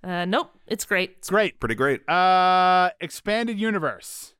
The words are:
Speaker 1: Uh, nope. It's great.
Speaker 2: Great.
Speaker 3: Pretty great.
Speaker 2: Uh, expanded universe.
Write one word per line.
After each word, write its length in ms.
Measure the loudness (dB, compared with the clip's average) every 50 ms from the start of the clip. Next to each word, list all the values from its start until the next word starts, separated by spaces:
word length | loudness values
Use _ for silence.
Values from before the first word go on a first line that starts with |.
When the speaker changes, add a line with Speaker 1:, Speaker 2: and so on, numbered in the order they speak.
| -10
Speaker 1:
Uh, 220 | -8 -6 -6 -4
nope. 260 | -2 -2 -2 -2 -4 _ _ _
It's 180 | -10 -8 -8 -4
great. 380 | -2 -2 -2 -2 -4 -8 -16 -8
Speaker 2:
Great. 320 | 0 0 2 2 0 -2 _
Speaker 3:
Pretty 160 | -4 -4 -2
great. 340 | 0 0 0 0 -2 _ -2
Speaker 2:
Uh, 800 | 0 2 4 4 4 4 4 4 4 4 4 4 4 4 2 0 -2 _
expanded 600 | -12 -12 -12 -10 _ -4 -2 -2 -2 -4 -4 -2
universe. 720 | -2 -2 -2 -2 -2 -4 -6 -6 -14 -16 -16 -16 -18 -20 _